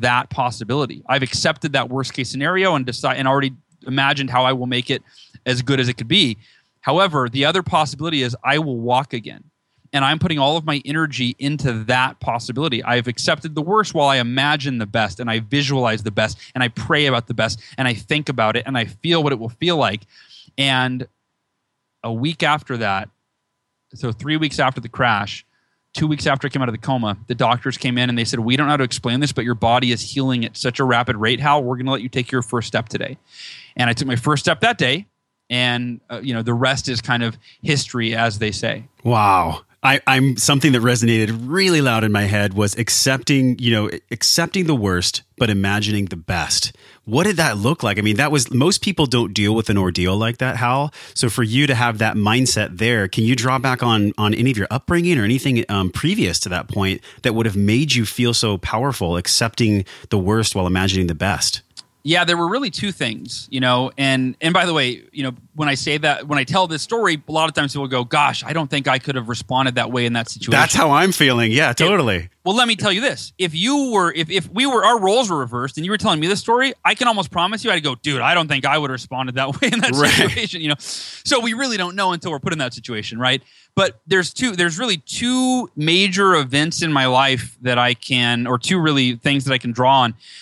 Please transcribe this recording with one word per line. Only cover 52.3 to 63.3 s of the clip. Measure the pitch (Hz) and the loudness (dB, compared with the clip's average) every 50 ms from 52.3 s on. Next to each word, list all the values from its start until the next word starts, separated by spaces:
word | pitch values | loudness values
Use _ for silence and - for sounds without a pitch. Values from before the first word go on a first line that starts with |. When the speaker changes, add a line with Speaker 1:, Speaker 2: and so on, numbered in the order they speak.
| 110 127 131 120 - 107 107 - 90 87 | 4 2 2 2 0 0 -2 -4 -4 -2
Speaker 2:
there, | 110 120 120 110 98 | 0 0 2 0 0
can | 92 - 117 | 0 0 0
you | 110 113 131 | 2 2 2
draw | 120 117 131 131 131 | 2 2 0 0 0
back | 123 135 127 120 123 | 0 -2 -2 0 0
on, | 120 113 107 101 104 - - | 2 2 2 2 0 0 0
on | 107 104 110 | 0 0 2
any | - 117 135 | 2 2 0
of | 127 104 | 0 0
your | 98 - | -2 -4
upbringing | - 127 - - 175 170 170 180 175 | -4 -4 -2 -2 0 0 2 2 2
or | 131 | 2
anything, | 101 104 123 131 - 139 127 117 110 - | 2 2 0 0 0 0 0 0 0 0
um, | 104 98 92 90 | 0 0 0 0
previous | - - - 156 202 233 143 90 82 - | -2 -2 -2 0 0 0 0 0 0 -2
to | - - | -4 -4
that | 90 87 - | -4 -6 -6
point | - - 101 95 95 95 - - - - - | -6 -4 -2 0 0 -2 -2 -6 -14 -10 -4
that | - 127 110 | -2 0 0
would | 113 113 | 0 0
have | 113 92 | 0 0
made | 101 101 101 110 127 160 147 131 | 2 2 2 4 2 2 2 0
you | 123 110 | 0 0
feel | - - - 120 120 117 | 0 0 0 0 0 2
so | - - 110 101 87 | 0 0 0 -2 -2
powerful, | - - - 110 131 139 123 - 98 85 87 | -4 -4 -2 -2 -2 -2 -2 -2 -2 -2 0
accepting | 87 - - - - 120 113 - - 120 107 104 101 92 - - - - - | -2 0 0 0 2 0 0 0 0 2 2 2 2 0 -4 -10 -18 -6 -2
the | - 101 | -2 0
worst | 90 98 107 113 113 - - | 2 2 2 2 0 0 0
while | 101 92 | 0 0
imagining | 87 87 92 92 95 95 95 90 | 0 2 2 2 2 2 0 0
the | 85 80 | 0 -2
best? | 76 92 98 87 - - - - - - _ _ - - _ _ _ - | 0 0 0 0 0 -2 -2 -4 -6 -8 _ _ -20 -20 _ _ _ -2
Speaker 1:
Yeah, | 143 165 175 175 | 0 2 2 2
there | 165 175 170 | 2 2 0
were | 170 170 | 0 0
really | 208 269 277 202 | -2 -2 -4 -4
two | - - 214 202 | -4 -4 -6 -6
things, | 175 - 143 117 110 - - 113 | -4 -4 -4 -6 -6 -8 -10 -12